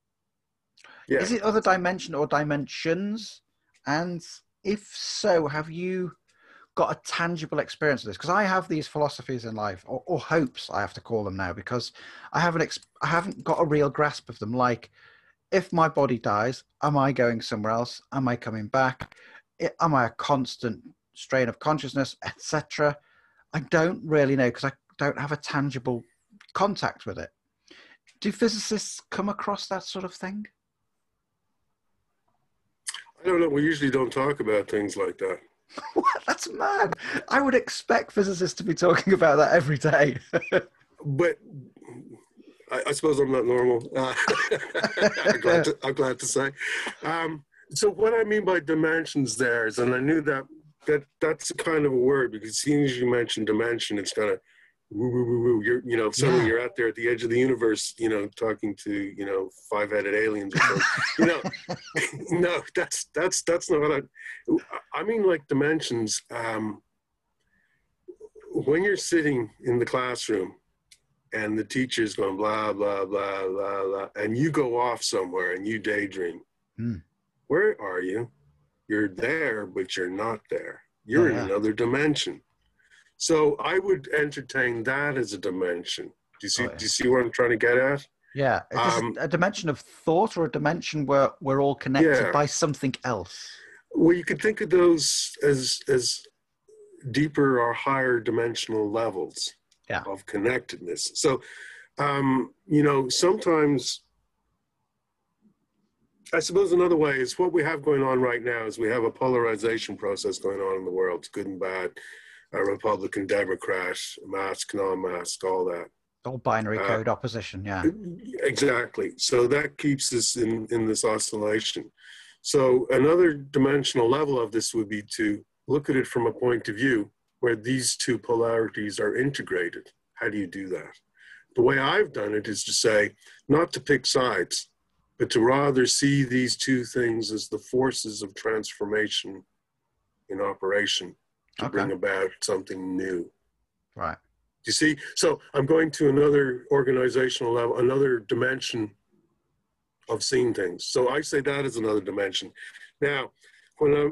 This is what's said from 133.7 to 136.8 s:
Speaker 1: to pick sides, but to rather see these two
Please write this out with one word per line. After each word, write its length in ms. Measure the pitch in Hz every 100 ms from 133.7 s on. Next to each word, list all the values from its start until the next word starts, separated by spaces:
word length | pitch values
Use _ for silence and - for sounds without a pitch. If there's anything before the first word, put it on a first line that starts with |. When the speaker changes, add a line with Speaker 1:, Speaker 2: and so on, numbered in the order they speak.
Speaker 1:
to 60 | -
pick 240 | - 135 -
sides, 640 | 139 127 98 87 - - _ _ _ _ -
but 120 | 123
to 80 | 175
rather 460 | 123 135 143 131 123
see 380 | - 139 139
these 340 | 131 127 123 -
two 260 | - 131